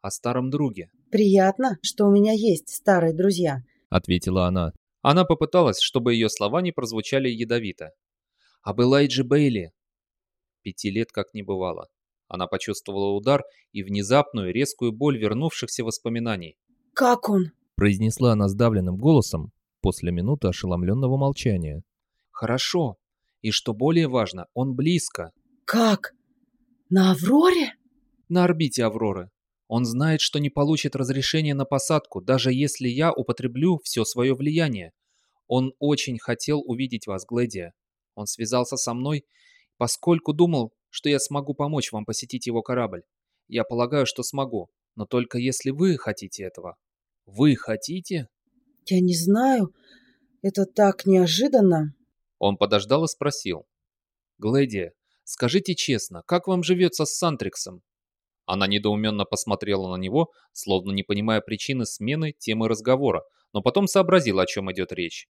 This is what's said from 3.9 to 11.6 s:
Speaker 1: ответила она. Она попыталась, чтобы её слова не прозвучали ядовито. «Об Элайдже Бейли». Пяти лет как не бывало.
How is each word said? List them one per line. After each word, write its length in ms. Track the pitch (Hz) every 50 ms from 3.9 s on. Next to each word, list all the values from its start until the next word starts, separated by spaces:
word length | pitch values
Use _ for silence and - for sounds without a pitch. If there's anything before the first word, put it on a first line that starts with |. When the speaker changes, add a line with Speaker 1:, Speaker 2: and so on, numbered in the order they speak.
Speaker 1:
ответила 560 | - 92 - - 90 90 - - 92 95 90
она. 260 | 90 90 92 87 80 - - _ _ _ _ _
Она 220 | - 147 175 185
попыталась, 560 | 180 170 156 160 151 - 180 170 131 98 -
чтобы 340 | - - - 135 120 123 120
её 140 | 113 113 107
слова 340 | - - 104 104 120 165 185
не 100 | 180 160
прозвучали 560 | - 131 113 113 110 107 - - 135 135 127
ядовито. 640 | 120 110 117 113 117 120 113 101 90 _ 82 78 _ _ _ _ _ _ _ _ _ _ _ _ _ _ _
«Об 180 | 101 98 107
Элайдже 440 | 120 123 135 143 143 139 120 127 135
Бейли». 480 | 123 139 147 151 143 123 104 87 82 _ _ _ _ _ _ _ _ _ _ _ _ _ _ _ _ _ _ _
Пяти 280 | 104 90 - - 104
лет 220 | 98 110 113 _ -
как 220 | - 98 _ _
не 80 | 110 101
бывало. 460 | 98 101 92